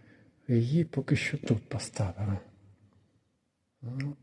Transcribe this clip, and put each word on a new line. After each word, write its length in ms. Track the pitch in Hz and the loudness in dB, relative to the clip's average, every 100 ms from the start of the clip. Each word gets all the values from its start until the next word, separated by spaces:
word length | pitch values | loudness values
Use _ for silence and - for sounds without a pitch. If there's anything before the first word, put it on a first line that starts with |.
| - - - _ - | -20 -20 -20 _ 2
Її 360 | 117 120 160 | 4 4 2
поки 320 | 160 - - 131 | 2 -2 2 2
що 220 | - 147 | 0 -4
тут 300 | - 110 - | 0 0 0
поставили. 680 | 104 - - 98 95 101 95 - - - - _ _ _ _ _ _ _ _ _ _ | -8 -6 -4 -4 -2 -2 -2 -6 -20 -20 -20 _ _ _ _ _ _ _ _ _ _
Ну, 340 | 120 131 139 143 | -10 -6 -8 -8